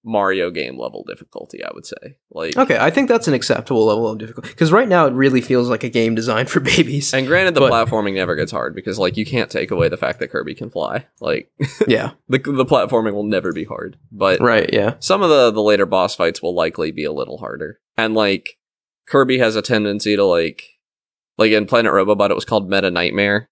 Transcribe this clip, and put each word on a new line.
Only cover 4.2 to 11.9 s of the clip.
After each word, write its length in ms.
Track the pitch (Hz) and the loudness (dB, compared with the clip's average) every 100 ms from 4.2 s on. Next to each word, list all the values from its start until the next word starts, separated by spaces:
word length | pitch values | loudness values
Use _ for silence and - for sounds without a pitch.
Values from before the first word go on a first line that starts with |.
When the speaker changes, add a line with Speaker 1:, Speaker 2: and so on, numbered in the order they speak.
| 110 120 - | -12 -16 -18
Speaker 2:
'Cause 180 | - 160 | -2 2
right 160 | 196 247 | 4 4
now 180 | 180 147 | 4 4
it 60 | |
really 280 | 127 135 127 | 4 4 2
feels 280 | 120 127 123 | 2 0 2
like 160 | 120 | -2
a 40 | 123 | -2
game 260 | 120 113 113 | 0 0 0
designed 320 | 113 110 131 | -2 -2 0
for 80 | 135 | 0
<laughs> 160 | 135 - | 2 2
babies. 360 | 143 143 139 | 2 -2 -2
Speaker 1:
And 120 | 135 131 | -2 0
granted, 280 | 175 185 | 2 2
the 60 | 156 | 4
Speaker 2:
But 100 | 131 | 4
Speaker 1:
platforming 420 | 117 113 113 104 | 4 2 0 -2
never 200 | 95 90 | -2 -2
gets 160 | 76 87 | -2 -2
hard 240 | 87 62 | -4 -6
because, 240 | 90 101 104 | -6 -8 -2
like, 180 | 90 104 | -2 -2
you 80 | 107 | -4
can't 240 | 123 - | -4 -4
take 200 | - - | -4 -4
away 180 | 90 82 | 0 -2
the 80 | - | -2
fact 220 | 69 - | -6 -4
that 100 | - | -6
Kirby 260 | - 76 67 | -6 -8 -10
can 140 | - | -10
fly. 340 | 85 78 110 - _ | -6 -6 -6 -10 _
Like, 300 | - 73 - _ 139 | -4 -4 -6 _ -8
<laughs> 180 | - | -2
Speaker 2:
Yeah. 260 | - | 0